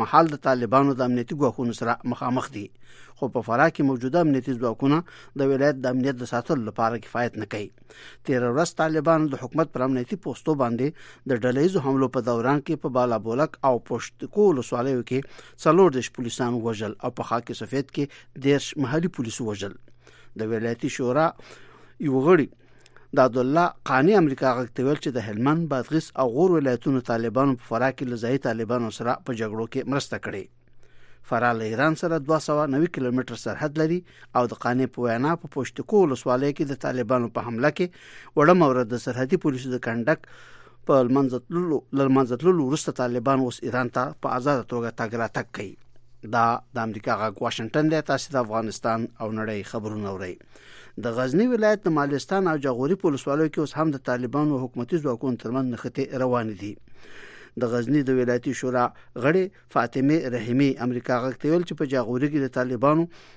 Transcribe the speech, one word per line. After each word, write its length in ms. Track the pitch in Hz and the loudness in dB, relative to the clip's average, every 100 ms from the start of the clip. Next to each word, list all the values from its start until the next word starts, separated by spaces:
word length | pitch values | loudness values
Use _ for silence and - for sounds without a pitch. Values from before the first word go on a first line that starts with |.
مهال 280 | 110 151 160 | 4 4 4
د 80 | 143 | 2
طالبانو 500 | 139 127 117 131 139 127 | 0 0 4 4 4 2
د 40 | 123 | 0
امنیتي 280 | 123 120 147 | 0 -2 0
ګواښونو 380 | 135 - 120 110 | 0 0 -4 -2
سره 180 | 113 120 120 | -2 -2 -4
مخامخ 340 | 120 131 127 - | -4 -2 -4 -4
دي، 80 | 107 101 - - - - - | -8 -14 -16 -20 -20 -20 -8
خو 100 | 127 | -4
په 120 | 127 110 | -4 0
فراه 240 | 117 160 | 4 4
کې 140 | - 139 | 4 0
موجوده 320 | 127 127 165 160 | 0 0 2 4
امنیتي 280 | 135 127 120 | 2 0 -2
ځواکونه 400 | 120 110 135 156 170 - - 139 | -2 0 2 2 0 -12 -10 -2
د 80 | 139 | 0
ولایت 280 | 135 143 135 127 | 2 2 0 0
د 100 | 127 | 0
امنیت 240 | 135 123 | 0 -2
د 100 | 120 | -4
ساتلو 340 | 120 - 147 107 | -4 -2 -2 -2
لپاره 320 | 104 113 117 - | -2 -2 -2 -6
کفایت 320 | 117 120 - | -4 -4 -4
نه 60 | 107 | -8
کوي. 120 | 107 101 - - - - - - | -8 -10 -14 -20 -20 -20 -10 -2
تېره 260 | 127 120 | 0 0
ورځ 220 | 127 170 - | 0 0 0
طالبانو 480 | 160 156 151 160 156 | -2 2 4 4 2
د 100 | 131 | -2
حکومت 300 | 123 147 160 127 | -4 -2 -2 0
پر 100 | 131 | 0
امنیتي 340 | 131 123 185 156 | 0 -2 -6 -8
پوستو 280 | 123 - 147 | -4 -2 0
باندې 680 | 120 117 135 - - - - | 0 0 -2 -4 -16 -10 -4
د 100 | 120 127 | 0 2
ډله 180 | 127 175 | 2 2
ییزو 160 | 185 135 | 2 2
حملو 240 | 135 127 131 | 2 2 0
په 80 | 117 | 0
دوران 340 | 117 120 147 139 | 2 2 0 0
کې 180 | 156 | -4
په 120 | 151 123 | -2 0
بالابولک 600 | 123 110 110 120 156 - 135 | 2 0 0 0 -2 0 0
او 40 | 120 - | 0 -2
پشت 380 | 113 - - 147 208 | -6 -8 -12 -4 2
کو 100 | 208 | 4
ولسوالیو 500 | 139 117 120 131 127 117 | 4 0 -2 0 -2 -2
کې 100 | 131 135 - - - | -4 -4 -12 -20 -2
څلور 240 | 160 165 185 127 | 4 6 6 4
دېرش 160 | - - | -4 -6
پولیسان 400 | 117 - 120 120 113 | -6 -4 -2 -2 -2
وژل 260 | 107 107 - | -4 -6 -6
او 80 | 123 127 | -6 -6
په 120 | 135 | -2
خاک 200 | 117 117 120 | -4 -4 -10
سفید 280 | 104 131 139 | -6 -4 -4
کې 140 | - 143 - - - 135 | -4 -6 -8 -20 -2 2
دېرش 240 | 143 - 151 127 | 2 0 -4 -2
محلي 260 | 156 175 - | 0 -2 -4
پولیس 220 | 117 - 113 | -6 -6 -6
وژل. 260 | 101 98 - - - - - - - | -6 -8 -12 -20 -20 -20 -20 -14 -8
د 160 | 110 | -4
ولایتي 400 | 113 117 117 139 - | -2 -2 -4 -4 -2
شورا 280 | 123 131 160 - - - - - - - 151 | 0 2 0 -2 -16 -20 -20 -20 -20 -6 0
یو 160 | 131 147 | 2 6
غړي 200 | 180 123 - - - - - - 135 | 6 4 -6 -20 -20 -20 -20 -2 4
د 20 | 127 | 4
عبدالله 400 | 127 127 156 175 - - | 4 2 2 2 0 0
قانع 280 | 131 156 214 | 4 6 6
امریکا 320 | 156 131 135 123 | 4 2 0 0
غږ 160 | 120 - | -2 -2
ته 80 | 127 | 0
ویل 120 | 147 | 0
چې 60 | 156 123 | -2 -4
د 60 | 107 | -4
هلمند، 360 | 104 131 160 165 | -2 0 0 0
بادغیس 360 | 135 117 160 - - | -4 -2 -4 -2 -2
او 40 | 127 | 0
غور 180 | 123 185 | 2 4
ولایتونو 460 | 165 135 120 143 131 120 | 4 2 0 0 0 0
طالبانو 480 | 117 117 113 139 127 | -2 0 2 2 0
په 80 | - | -2
فراه 260 | 113 131 | 0 0
کې 100 | 127 127 | -2 -6
له 60 | 120 | -4
ځایي 180 | 117 135 135 | -2 -2 -2
طالبانو 440 | 113 110 123 113 - | -2 -2 -2 -2 -4
سره 180 | 117 - - | -4 -4 -6
په 80 | 113 | -6
جګړو 280 | 110 110 113 | -4 -6 -6
کې 80 | 131 147 | -6 -4
مرسته 260 | 139 - 104 | -4 -4 -8
کړې. 200 | - 95 - _ _ - - - - - - | -8 -10 -12 _ _ -20 -20 -20 -20 -18 -4
فراه 260 | 117 120 113 | 0 2 0
له 100 | 110 | -2
ایران 260 | 113 151 160 | 0 0 0
سره 160 | 175 160 139 | -2 -2 0
دوه 120 | 156 - | 0 2
سوه 180 | 147 151 | 0 2
نوي 160 | 135 170 - | 2 0 0
کیلومتر 420 | 123 127 127 113 | -2 -2 -2 -6
سرحد 360 | 113 98 151 151 | -6 -4 -4 0
لري 160 | 156 180 - - - 123 | 0 -2 -6 -20 -4 0
او 80 | 120 | 0
د 80 | - 123 | -2 -2
قانع 240 | 123 127 - | 0 0 -2
په 80 | 120 | -2
وینا 260 | 113 143 165 | 0 0 -2
په 120 | 151 143 | -4 -8
پشتکو 480 | 120 - - 214 | -6 -8 0 4
ولسوالۍ 480 | 170 123 135 123 143 143 | 4 2 0 2 0 -2
کې 60 | 143 | -4
د 140 | 139 - | -4 -4
طالبانو 460 | 127 113 127 117 120 | -2 0 0 0 -4
په 100 | 110 | -6
حمله 240 | 113 147 151 | 0 0 0
کې 80 | 180 - - - - - | -4 -6 -20 -20 -4 4
وړه 180 | 147 180 | 6 6
مورد 340 | 151 127 113 | 6 4 0
د 100 | 120 - | -4 -4
سرحدي 340 | 120 131 180 156 | -4 0 0 0
پولیسو 260 | 127 131 | -2 -4
د 100 | 123 - | -6 -4
کنډک 420 | 117 117 160 - - - - - - - | -2 0 -2 -4 -20 -20 -20 -20 -8 2
په 160 | 139 123 | 4 4
لمنځه 300 | 135 135 123 - | 4 2 0 -4
تللو، 340 | 170 180 135 - 139 | -2 0 -2 -2 0
له 60 | 135 | 4
لمنځه 260 | 135 127 120 | 4 4 2
تللو 260 | 165 180 131 | 2 2 2
وروسته 280 | 151 - 135 | -2 -2 -2
طالبان 460 | 123 123 120 135 127 | -2 0 2 2 0
اوس 180 | - 131 | -4 -4
ایران 300 | 123 127 127 | -2 -2 -2
ته 180 | 110 - | -4 -4
په 180 | 135 123 | -6 -2
آزاده 260 | 135 135 107 | 0 0 -2
توګه 240 | 120 117 - | -6 -6 -6
تګ 100 | 113 117 | -6 -4
راتګ 220 | 113 - - - | -4 -6 -8 -10
کوي. 160 | 104 - - - - - 107 | -12 -14 -20 -20 -20 -18 -4
دا 120 | 117 117 120 - | 2 2 0 -4
د 40 | 117 113 | -6 -6
امریکا 240 | 104 - 107 | -4 -4 -2
غږ 140 | 110 95 | -2 -4
واشنګټن 400 | 117 - 113 156 156 | -4 -4 -2 0 2
دی. 160 | 156 - | 0 -2
تاسو 240 | 135 - | -4 -2
د 20 | 135 113 | -2 -2
افغانستان 640 | 110 110 - 120 113 113 - | -2 -4 -4 -2 -2 -4 -8
او 80 | 110 110 | -6 -4
نړۍ 220 | 110 104 92 | -4 -6 -6
خبرونه 360 | 117 107 107 98 | -8 -6 -6 -6
اورئ. 220 | 95 92 - - - - - - - | -8 -10 -12 -18 -20 -20 -20 -18 -8
د 80 | 120 117 | -4 -2
غزني 280 | 127 160 247 | 0 2 2
ولایت 320 | 233 214 208 | 4 2 2
د 100 | 190 151 | 2 0
مالستان 520 | 143 139 - 196 180 | 0 -2 -2 0 2
او 60 | 156 | 0
جاغوري 320 | 135 120 139 190 | 0 0 0 0
په 60 | 170 | 0
ولسوالیو 420 | 139 - 143 156 | 0 0 0 0
کې 100 | 160 | 0
اوس 100 | 147 147 | -4 0
هم 100 | 160 | -2
د 60 | 139 - | -2 -2
طالبانو 480 | 123 123 139 151 | -2 -2 0 2
او 80 | 135 | 0
حکومتي 360 | 127 - 120 170 | -2 -6 -4 -2
ځواکونو 380 | 147 117 139 117 | -2 -2 -4 -4
ترمنځ 240 | 113 131 127 | -4 -4 -2
نښتې 300 | 117 123 131 135 135 | -4 -6 -6 -4 -2
روانې 320 | 127 120 113 98 | 0 0 -2 -6
دي. 100 | 101 - - - - - - - - - | -10 -12 -16 -20 -18 -18 -20 -20 -14 -4
د 80 | 117 | -2
غزني 280 | 120 120 147 131 | 0 0 0 2
د 80 | 131 | 2
ولایتي 360 | 123 123 139 120 | 2 0 -2 -4
شورا 220 | 127 123 120 - - 135 | -2 0 0 -2 -16 -2
غړې 220 | 127 185 185 - - | 2 2 0 -6 -4
فاطمه 580 | 131 117 135 135 160 131 | -2 0 2 2 2 0
رحیمي 340 | 117 110 127 139 131 123 | -4 -2 2 2 2 -4
امریکا 320 | 120 - 123 | -4 -2 -2
غږ 120 | 127 120 | -2 -4
ته 100 | 147 | 0
ویل 120 | 170 175 | 0 0
چې 60 | 156 | -4
په 80 | 147 | -2
جاغوري 360 | 131 113 123 147 | -2 -2 0 0
کې 80 | 147 | 0
د 60 | 131 131 | -2 -2
طالبانو 480 | 127 123 139 156 170 - - | -2 0 2 2 0 -6 -20